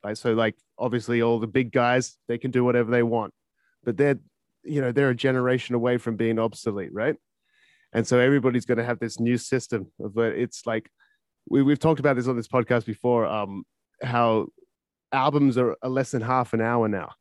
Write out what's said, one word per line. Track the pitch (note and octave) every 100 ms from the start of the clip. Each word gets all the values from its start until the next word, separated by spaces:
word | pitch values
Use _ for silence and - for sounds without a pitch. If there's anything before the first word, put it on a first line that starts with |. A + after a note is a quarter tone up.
Like, | G2+ G#2+
so, | A#2+
like, | A2+ A2+ - _ _
obviously | B2 A#2 G#2+ A#2+
all | A#2 A#2
the | A2+
big | C3 B2
guys, | B2+ A#2+ B2 B2 - -
they | A#2+
can | C3
do | B2
whatever | B2 B2 A2+
they | A#2+
want, | A#2 A#2 G#2 _ _ _ _ _
but | - G#2
they're, | C#3+ C3+ _ _ _ _
you | - D3
know, | C3
they're | B2 C#3
a | A#2+
generation | C3+ C3 B2 B2+ -
away | B2 A#2+ B2
from | A#2+ G#2+
being | A2+ A2+
obsolete, | A2+ - - G2+ F2+
right? | G2+ B2 - _ _ _ _ _ _ _
And | A2+ A2+
so | B2
everybody's | B2+ C#3+ B2+ B2
gonna | - A#2
have | A#2 A#2+
this | A#2 -
new | A#2 A#2+
system | - C3 - A2+ F#2+ _
of | G#2
where | G#2 A2+
it's | G2 A#2+ -
like, | - A2+ - _ _ _ _ _ -
we, | C#3
we've | C3+ D3
talked | D#3+ D3+
about | C#3+
this | B2+ B2
on | B2
this | A2+
podcast | B2+ A2+ B2
before, | A2+ G#2 B2 A#2+ G#2
um, | G#2+ G2+ G2 - _ _ _
how | C3+ A#2+ A#2 A2 F2+ _ _ _ _ _ _
albums | C3+ C3+ D3 C#3 B2
are, | B2 D#2+
are | B2+
less | C3 C3
than | C3
half | A2+ B2+ B2
an | A2+
hour | A2+ A#2+ A2
now | G2+ E2 -